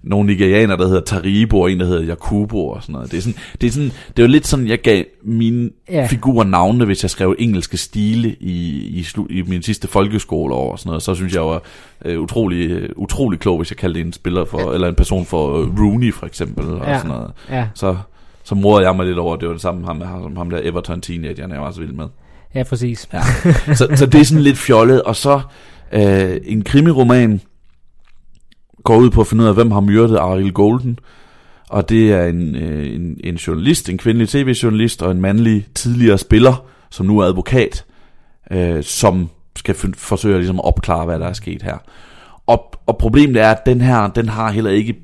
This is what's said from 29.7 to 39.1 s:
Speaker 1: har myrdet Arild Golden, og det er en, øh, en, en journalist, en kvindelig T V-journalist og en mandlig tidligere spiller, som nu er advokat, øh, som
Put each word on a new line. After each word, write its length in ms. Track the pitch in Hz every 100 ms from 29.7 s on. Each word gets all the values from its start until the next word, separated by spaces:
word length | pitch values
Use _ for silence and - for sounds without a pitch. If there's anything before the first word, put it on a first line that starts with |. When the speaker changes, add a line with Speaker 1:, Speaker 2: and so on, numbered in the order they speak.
Speaker 1:
har 100 | 101
myrdet 360 | 101 104 117 107
Arild 360 | 87 95 98
Golden, 460 | 92 101 123 127 120 - - - _ _ _ _
og 180 | 107 90
det 240 | 113 110
er 140 | 95 87
en, 300 | 85 85 64
øh, 380 | 80 76 73
en, 220 | 62 87 -
en 100 | -
journalist, 540 | 85 - 80 107 170 -
en 100 | 90
kvindelig 300 | 117 117 110
T 60 |
V-journalist 680 | 143 131 120 117 107 113 -
og 80 | 85
en 100 | 90
mandlig 460 | 95 104 113 107 104
tidligere 440 | - 120 120 117 98
spiller, 460 | - 110 127 127 - _ _
som 160 | - 95
nu 120 | 104
er 60 |
advokat, 600 | 92 92 - 127 110 - - _ _ - _ _ -
øh, 340 | 92 87 82
som 440 | 73 - 104